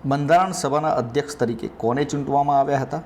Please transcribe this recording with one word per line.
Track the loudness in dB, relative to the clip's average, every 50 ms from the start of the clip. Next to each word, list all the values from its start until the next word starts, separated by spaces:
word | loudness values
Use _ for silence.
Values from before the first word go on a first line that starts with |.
| 0
બંધારણ | 0 0 0 2 4 4 4 4 0
સભાના | -2 -4 -2 0 0 0 0 0
અધ્યક્ષ | 0 0 -2 0 -2 -2 -2 -4 -4
તરીકે | -2 -2 -2 -2 -4 -6 -10
કોને | -8 -2 -2 0 0 0 0
ચૂંટવામાં | -2 -2 -4 -2 0 0 2 2 4 4 2
આવ્યા | 4 2 0 -2
હતા? | -2 -4 -6 -8 -8